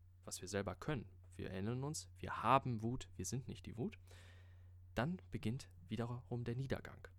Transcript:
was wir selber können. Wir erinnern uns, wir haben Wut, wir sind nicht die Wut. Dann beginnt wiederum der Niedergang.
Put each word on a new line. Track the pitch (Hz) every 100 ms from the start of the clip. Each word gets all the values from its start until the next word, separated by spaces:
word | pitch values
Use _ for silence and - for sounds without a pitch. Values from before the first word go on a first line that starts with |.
| - - -
was | -
wir | 90
selber | 98 98 92
können. | - 147 110 - - -
Wir | 98
erinnern | 95 101 123
uns, | 139 160 - -
wir | - -
haben | 110 131 135 117
Wut, | 113 127 - -
wir | 95
sind | 120 -
nicht | - -
die | -
Wut. | 165 - - - - - - - - - -
Dann | - 131 180 -
beginnt | 107 107 131 - - -
wiederum | 110 117 123 - 120
der | 120 120
Niedergang. | 135 - - - -